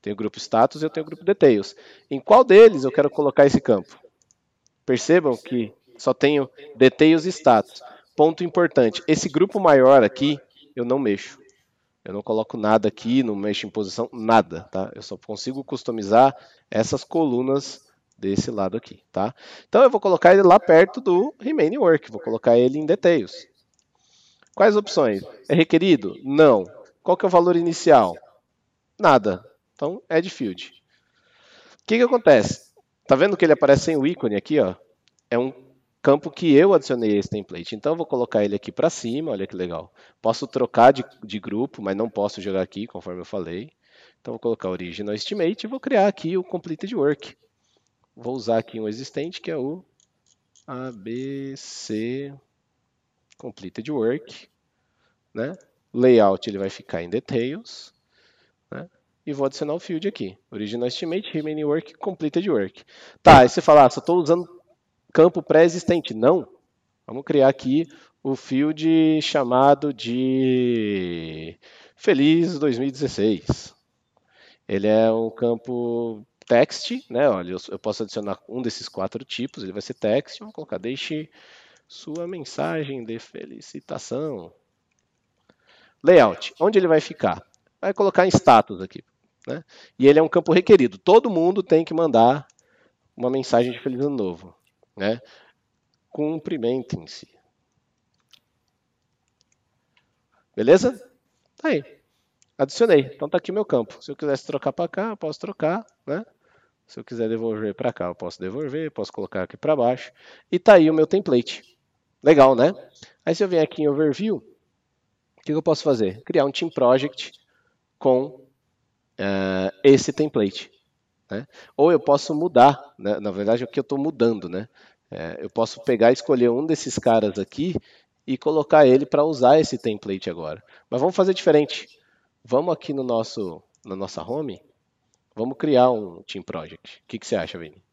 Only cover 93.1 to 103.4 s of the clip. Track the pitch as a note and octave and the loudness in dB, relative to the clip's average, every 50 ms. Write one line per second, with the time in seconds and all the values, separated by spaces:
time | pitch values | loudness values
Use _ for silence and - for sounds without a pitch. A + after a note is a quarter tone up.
93.1 | _ - A#2+ B2+ C3 C3+ B2+ - B2+ A#2 B2 B2+ A#2+ - - C#3 B2+ B2 C#3 D3 | _ -8 -6 -4 -4 -4 -4 0 0 0 0 0 -4 -8 -10 -8 -6 -6 -6 -6
94.1 | C#3+ A#2+ G2+ F#2 E2+ E2 F2+ F2 _ _ _ _ _ _ _ _ _ G#2 G2 G#2 | -4 -4 -6 -6 -8 -10 -16 -20 _ _ _ _ _ _ _ _ _ -6 -4 -4
95.1 | A#2 A#2+ - _ _ _ _ _ _ _ _ _ _ _ _ _ _ _ _ _ | -4 -6 -8 _ _ _ _ _ _ _ _ _ _ _ _ _ _ _ _ _
96.1 | - - D3+ D3+ E3 D#3+ D#3 - E3+ C3+ A2+ A#2 B2+ C3 A#2+ - - F2 D#2+ - | -8 -6 -6 -6 -6 -8 -8 -8 -8 -6 -4 -4 -4 -4 -6 -8 -6 -6 -6 -6
97.1 | - - - _ _ _ _ _ _ _ _ _ _ _ _ _ _ _ _ _ | -8 -16 -20 _ _ _ _ _ _ _ _ _ _ _ _ _ _ _ _ _
98.1 | _ _ _ _ _ _ _ _ _ _ _ _ _ _ _ _ _ _ _ _ | _ _ _ _ _ _ _ _ _ _ _ _ _ _ _ _ _ _ _ _
99.1 | _ _ _ _ _ _ _ _ _ _ _ _ _ _ _ _ _ _ _ _ | _ _ _ _ _ _ _ _ _ _ _ _ _ _ _ _ _ _ _ _
100.1 | _ _ _ _ _ _ _ _ - G#2 A2 B2+ - - A3 B3 B3 G3+ - _ | _ _ _ _ _ _ _ _ -8 -2 4 4 4 6 4 0 -6 -6 -16 _
101.1 | _ _ _ _ _ _ _ _ _ _ - D#4 A#3+ D3 C3+ - - _ _ _ | _ _ _ _ _ _ _ _ _ _ -6 -4 -4 -4 -6 -10 -20 _ _ _
102.1 | _ _ _ _ _ _ _ _ _ - C#3 C#3 - - A#3 A3+ E3+ C#3+ C3 C3 | _ _ _ _ _ _ _ _ _ -6 -6 -4 -2 0 2 4 4 2 2 0
103.1 | - - C#3+ D3 - F3 | -8 -12 -10 -6 -6 -6